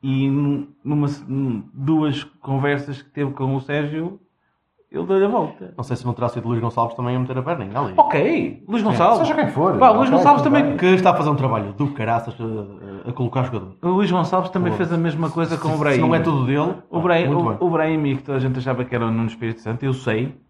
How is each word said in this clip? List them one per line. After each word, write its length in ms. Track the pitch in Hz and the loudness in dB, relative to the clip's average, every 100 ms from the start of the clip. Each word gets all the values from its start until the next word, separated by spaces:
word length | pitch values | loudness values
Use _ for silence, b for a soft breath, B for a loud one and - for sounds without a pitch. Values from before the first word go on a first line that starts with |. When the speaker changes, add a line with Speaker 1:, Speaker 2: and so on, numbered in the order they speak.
Speaker 1:
E 260 | 139 135 139 | -2 0 2
num-, 380 | 139 143 143 - - | 2 0 -2 -6 -12
numa 220 | 135 147 147 | -4 0 0
se-, 160 | 143 - | -4 -8
num-, 340 | 135 135 110 - | -4 -4 -4 -8
duas 520 | 127 135 160 151 135 | -8 0 2 2 -2
conversas 760 | - _ - 135 143 143 143 131 | -8 _ -6 -2 0 -2 -4 -12
que 100 | - | -12
teve 200 | - 139 | -6 -6
com 220 | 131 131 | -4 -4
o 60 | 135 | -4
Sérgio, 580 | 127 147 147 156 170 196 _ _ _ _ _ _ _ | -4 -4 -4 -4 -8 -10 _ _ _ _ _ _ _
ele 160 | 147 180 | -8 0
deu-lhe 180 | 190 202 | 2 2
a 20 | |
volta. 440 | 233 156 - - - | 0 -2 -8 -16 -12
Speaker 2:
Não 80 | |
sei 120 | 120 117 | -6 -6
se 80 | |
não 80 | 123 | -4
terá 160 | 113 120 | -2 -2
sido 200 | 120 110 | -2 -4
Luís 120 | 120 | -2
Gonçalves 360 | 113 110 117 - | -2 -2 -2 -2
também 180 | 123 | -4
a 60 | 127 | -2
meter 180 | 127 131 | -2 -4
a 40 | |
perna 200 | 131 170 | -4 -4
ainda 140 | 196 131 | -4 -4
ali. 140 | - 92 | -2 2
Speaker 1:
Ok, 680 | - - 208 320 - - - | 2 4 2 0 -2 -8 -4
Luís 140 | 226 | -2
Speaker 2:
Sim. 60 | 214 | 0
Speaker 1:
Gonçalves. 300 | - 175 233 320 | 4 4 4 2
Speaker 3:
Seja 60 | 302 | 0
quem 80 | 285 | 0
for. 280 | 131 175 - | 2 2 6
Speaker 1:
Pá, 120 | 254 | 6
Luís 180 | 214 262 | 6 4
Speaker 3:
Ok, 100 | 269 | 6
Speaker 1:
Gonçalves 240 | 277 285 | 6 6
Speaker 3:
tudo 100 | 285 | 6
Speaker 1:
também 180 | 285 285 | 4 2
Speaker 3:
bem. 60 | - | 2
Speaker 2:
Que 100 | 185 | 4
está 240 | 185 185 | 6 6
a 40 | |
fazer 160 | 165 151 | 4 2
um 60 | 139 | 2
trabalho 360 | 131 110 101 | 2 0 -4
do 180 | 98 143 | -4 -4
caraças 420 | - 110 117 113 - | -2 -2 -2 -2 -8
a, 680 | 113 110 101 98 98 98 117 | -6 -6 -8 -14 -14 -12 -10
a 20 | |
colocar 320 | 123 120 131 | -4 -2 -2
jogador. 320 | 123 110 92 - | -2 -4 -10 -6
Speaker 1:
O 80 | 170 | 0
Luís 200 | 185 196 | 2 2
Gonçalves 400 | 180 170 185 185 | 0 0 0 -2
também 220 | 196 175 | -2 -2
Speaker 2:
Pô, 60 | - | 0
Speaker 1:
fez 140 | 165 | -2
a 40 | 170 | 0
mesma 320 | 165 151 160 | 0 -2 -4
coisa 240 | 165 165 | -2 -2
Speaker 2:
se, 80 | 165 | -2
Speaker 1:
com 60 | - | -2
o 40 | |
Speaker 2:
se 40 | 156 | 0
Speaker 1:
Brahim. 220 | 147 139 | 2 2
Speaker 2:
não 140 | 160 | 4
é 40 | 165 | 2
tudo 260 | 165 143 127 | 2 0 2
dele, 280 | 143 156 - - | 0 0 -4 -6
Speaker 1:
O 60 | 170 | -2
Speaker 2:
pá, 60 | |
Speaker 1:
Brahim, 220 | 175 170 170 | 2 2 2
Speaker 2:
muito 120 | 151 | 2
Speaker 1:
o, 80 | 170 | 0
Speaker 2:
bem. 80 | 104 | 0
Speaker 1:
o 100 | 180 | 0
Brahim, 460 | 165 156 160 147 131 | 2 0 0 0 -2
que 60 | |
toda 140 | - 135 | -2 -2
a 20 | |
gente 180 | 131 127 | -2 -2
achava 260 | 127 127 | -4 -4
que 80 | 127 | -2
era 120 | 123 117 | -2 0
o 40 | |
Nuno 160 | 113 113 | 0 -2
Espírito 320 | 113 117 113 | -4 -6 -6
Santo, 240 | 110 120 | -6 -4
eu 100 | 139 | -2
sei 420 | 127 - 110 135 - _ | -2 0 -2 -2 -8 _